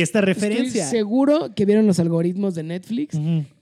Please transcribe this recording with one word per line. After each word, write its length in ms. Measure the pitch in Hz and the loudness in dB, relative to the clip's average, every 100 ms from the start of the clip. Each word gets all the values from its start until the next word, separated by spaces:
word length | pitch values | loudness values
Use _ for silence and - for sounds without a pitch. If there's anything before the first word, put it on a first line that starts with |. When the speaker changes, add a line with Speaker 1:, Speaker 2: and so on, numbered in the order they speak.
Speaker 1:
esta 200 | 165 220 | 0 2
referencia. 640 | 196 180 208 226 254 254 | 0 0 0 0 -2 -2
Speaker 2:
estoy 140 | 277 240 | -2 -2
seguro 540 | 208 247 277 294 285 | 0 2 2 2 0
que 120 | 208 202 | -2 2
vieron 180 | 208 214 | 4 4
los 120 | 175 | 4
algoritmos 560 | 170 165 175 185 202 | 2 0 -2 -2 -4
de 80 | 165 | -4
Netflix 540 | 156 175 190 233 294 156 | -8 -10 -6 -6 -4 -4
Speaker 1:
Ujú. 280 | 151 165 143 _ | -2 -2 -4 _